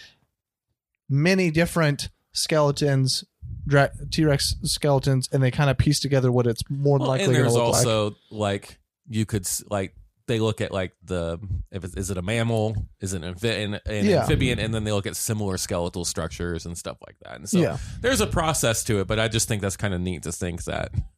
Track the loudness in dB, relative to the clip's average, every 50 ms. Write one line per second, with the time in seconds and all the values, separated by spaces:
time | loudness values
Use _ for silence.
0 | -20 -20 _ _ _ _ _ _ _ _ _ _ _ _ _ _ _ _ _ _
1 | _ -2 0 2 4 4 4 4 2 2 2 2 2 2 2 2 2 2 2 0
2 | -4 -10 -12 _ _ _ -6 -4 -2 2 4 4 4 4 2 2 2 2 4 4
3 | 4 2 0 -2 -6 -10 _ _ -16 -14 -12 -8 -2 2 4 4 4 4 0 -6
4 | -10 -4 0 2 4 4 4 2 2 0 -2 -2 -2 -4 -2 0 2 2 2 4
5 | 4 2 2 2 0 0 0 2 2 2 2 2 2 2 4 4 4 2 2 2
6 | 0 0 2 2 4 4 4 4 2 2 0 -2 -4 -6 -4 0 2 4 4 4
7 | 4 2 0 2 2 2 4 4 4 4 4 4 4 4 4 4 4 4 4 2
8 | 0 -2 -4 _ _ -10 -6 -2 0 0 0 -2 -4 -10 -20 -20 _ _ _ _
9 | _ -4 -2 -2 -2 0 -2 -4 -4 -4 -6 -6 -6 -4 -4 -4 -4 -4 -8 -16
10 | -20 _ _ _ _ -2 0 2 2 0 0 -2 -4 -4 -4 -4 -6 -6 _ _
11 | -8 -6 -4 -4 -2 -4 -6 -6 -6 -6 -6 -6 -6 -8 -10 -10 -10 -8 -8 -6
12 | -6 -4 -4 -4 -4 -2 0 0 0 0 2 0 0 0 -2 -4 -6 -8 -10 -8
13 | -8 -6 -6 -6 -6 -8 -6 -4 -2 -2 -2 -2 -2 -4 -6 -6 -6 -6 -2 0
14 | 2 2 2 2 2 2 0 0 0 0 0 -2 -2 -4 -4 -2 -2 0 0 -2
15 | -2 -4 -6 -6 -4 -4 -2 -2 -2 -2 -2 -4 -4 -2 -2 -2 -2 -2 -4 -4
16 | -6 -6 -4 -4 -6 -6 -6 -6 -6 -4 -6 -6 -8 -10 -12 -10 -10 -12 -12 -14
17 | -16 -20 -20 -20 -20 -18 -16 -14 -6 -2 2 2 2 2 0 -4 -8 -10 -8 -4
18 | -2 0 2 2 0 0 0 0 0 0 0 2 2 2 2 0 0 0 0 0
19 | 0 0 0 0 0 0 0 0 0 0 -2 -2 -2 -2 -2 -2 -2 -2 -2 -2
20 | -2 -2 -4 -4 -6 -8 -6 -4 -4 -4 -4 -6 -6 -6 -6 -4 -6 -6 -4 -6
21 | -6 -6 _